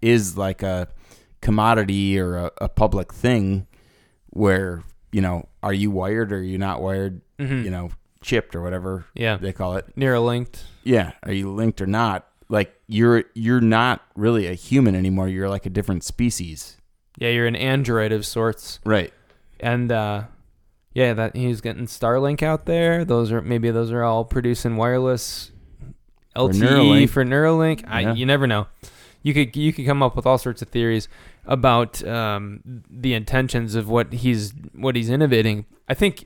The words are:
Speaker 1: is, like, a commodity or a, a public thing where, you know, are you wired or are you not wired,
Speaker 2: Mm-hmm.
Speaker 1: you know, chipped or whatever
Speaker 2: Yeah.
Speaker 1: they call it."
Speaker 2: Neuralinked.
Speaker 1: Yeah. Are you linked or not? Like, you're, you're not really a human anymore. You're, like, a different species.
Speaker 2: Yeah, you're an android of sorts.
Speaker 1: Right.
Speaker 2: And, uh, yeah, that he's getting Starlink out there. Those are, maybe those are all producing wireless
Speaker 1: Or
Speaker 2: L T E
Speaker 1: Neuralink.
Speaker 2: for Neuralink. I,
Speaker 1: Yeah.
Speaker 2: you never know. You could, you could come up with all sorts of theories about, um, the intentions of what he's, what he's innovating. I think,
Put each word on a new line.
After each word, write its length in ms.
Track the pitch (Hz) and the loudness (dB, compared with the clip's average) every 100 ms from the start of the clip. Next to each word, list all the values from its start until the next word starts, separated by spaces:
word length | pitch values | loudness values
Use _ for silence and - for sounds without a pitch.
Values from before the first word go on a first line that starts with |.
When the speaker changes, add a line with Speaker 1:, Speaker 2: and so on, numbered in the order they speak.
Speaker 1:
is, 360 | 113 120 98 87 | 4 4 2 -4
like, 240 | 95 92 | -4 -4
a 280 | 98 92 90 - - - _ - | -4 -4 -6 -12 -20 -20 _ -4
commodity 800 | - 107 110 113 98 98 98 98 | 0 2 4 4 2 0 0 0
or 160 | 90 87 | 0 -4
a, 160 | 87 - | -6 -6
a 80 | 95 | -4
public 440 | - 107 98 90 | 0 2 2 -4
thing 540 | - 123 123 95 95 - _ _ _ _ _ _ | -2 0 2 2 -2 -4 _ _ _ _ _ _
where, 540 | - 101 95 95 85 - - _ | 0 2 2 0 -8 -14 -20 _
you 100 | 107 | -2
know, 260 | 95 87 - _ | 0 -2 -8 _
are 120 | 101 | -4
you 180 | 98 104 | -2 0
wired 400 | 95 92 110 110 | -2 -2 -2 -2
or 60 | 101 | -4
are 40 | |
you 160 | 92 95 | -6 -4
not 240 | 98 71 | -4 -4
wired, 400 | 95 98 98 90 _ - | -4 -4 -6 -8 _ -10
Speaker 2:
Mm-hmm. 240 | 139 131 107 | -6 -4 -4
Speaker 1:
you 60 | |
know, 180 | 90 87 - _ _ | -6 -8 -12 _ _
chipped 340 | - 117 - 87 | -2 -2 -2 -8
or 60 | |
whatever 440 | 87 90 92 95 - - | -6 -6 -6 -8 -12 -6
Speaker 2:
Yeah. 200 | 113 98 | -4 -2
Speaker 1:
they 140 | 95 | -6
call 240 | - 92 92 | -6 -6 -6
it." 100 | - - | -8 -2
Speaker 2:
Neuralinked. 640 | 135 120 117 120 123 - - - | 0 2 2 -2 -6 -14 -20 -10
Speaker 1:
Yeah. 280 | 120 120 85 - | 2 2 2 -8
Are 80 | - | -4
you 180 | 98 98 | -4 -4
linked 300 | 98 113 - | -2 -2 -2
or 60 | 95 | -2
not? 400 | 107 113 92 - _ _ | 0 0 -2 -8 _ _
Like, 260 | 107 98 _ - | -2 -2 _ -4
you're, 380 | 107 117 117 - | 4 6 6 2
you're 260 | 113 113 123 | -4 0 4
not 420 | 117 110 123 117 _ - | 4 4 2 0 _ -2
really 320 | 107 117 90 | 2 2 0
a 60 | |
human 420 | 90 - 131 120 92 | -6 0 4 4 4
anymore. 320 | 95 95 95 | 0 0 -2
You're, 220 | 95 98 | -2 -4
like, 160 | 98 98 | -4 -4
a 40 | |
different 340 | 92 101 87 | -6 -4 -4
species. 760 | - - 120 - 85 78 - - _ _ _ - | -6 -2 -2 -2 -10 -12 -18 -20 _ _ _ -6
Speaker 2:
Yeah, 120 | 120 | -2
you're 180 | 120 117 | 0 0
an 80 | 117 | -2
android 560 | 131 139 123 113 107 | 0 0 0 0 0
of 140 | 107 104 | -2 -4
sorts. 540 | 117 113 104 - - 107 | -2 -2 -2 -12 -8 0
Speaker 1:
Right. 260 | 107 85 - _ _ _ - | 2 0 -10 _ _ _ -8
Speaker 2:
And, 320 | 117 123 120 | -4 -2 0
uh, 320 | 113 104 104 107 - _ _ _ _ _ | 0 0 -4 -8 -16 _ _ _ _ _
yeah, 200 | 127 123 | 0 0
that 220 | 110 113 - | 2 -4 -2
he's 240 | 123 113 | -4 -4
getting 280 | 117 - 120 | -6 -8 -10
Starlink 560 | - 117 127 139 147 | -2 0 2 0 0
out 220 | 156 156 - | -2 -2 0
there. 380 | 165 170 170 | 0 2 0
Those 280 | 165 120 113 | 0 0 2
are, 100 | 113 | -2
maybe 300 | 82 120 117 | -2 -2 0
those 200 | 117 117 | -2 -2
are 120 | 120 | -2
all 200 | 117 113 | 0 0
producing 540 | 117 131 120 120 123 110 | 0 -2 -2 -2 -2 -2
wireless 720 | 117 127 127 123 - - - - - - - - _ _ _ - | 0 0 0 -2 -6 -12 -14 -20 -20 -20 -20 -20 _ _ _ -2
Speaker 1:
Or 80 | |
Speaker 2:
L 60 | 127 | 2
T 100 | 98 | 4
E 20 | |
Speaker 1:
Neuralink. 480 | 120 143 143 143 127 | 6 6 8 8 6
Speaker 2:
for 160 | 135 127 | 4 2
Neuralink. 580 | 139 156 165 160 160 - | 2 4 4 2 -2 -4
I, 140 | 113 | -2
Speaker 1:
Yeah. 120 | 117 | 0
Speaker 2:
you 120 | 113 127 | 0 2
never 180 | 143 135 | 2 4
know. 220 | 104 104 - - - - _ | 0 -2 -12 -20 -20 -20 _
You 100 | 147 | -2
could, 220 | 147 131 143 | 0 0 0
you 180 | 151 | 0
could 120 | 151 131 | 0 0
come 160 | 143 | 2
up 120 | 131 123 | 2 2
with 100 | 127 | 2
all 100 | 127 | 2
sorts 240 | 127 113 | 0 -8
of 80 | - | -6
theories 380 | 120 117 113 - - - - - | -2 0 0 -4 -16 -20 -20 -4
about, 600 | 135 127 117 117 - - | 2 4 4 2 -4 -6
um, 760 | 117 110 101 101 101 - 123 - | -4 -4 -4 -8 -14 -16 -18 -16
the 240 | - 131 117 | -6 -2 -2
intentions 580 | 104 131 131 123 113 110 | 0 0 2 -2 -2 -4
of 140 | 104 | 0
what 240 | 117 113 | 0 0
he's, 400 | 117 123 113 101 139 - | -2 0 0 -2 -10 -18
what 220 | 69 131 120 | -6 -2 -2
he's 140 | 113 | 0
innovating. 560 | 131 151 117 110 104 110 _ - | 2 4 4 2 -2 -8 _ -8
I 60 | |
think, 320 | 135 202 - | 0 0 -2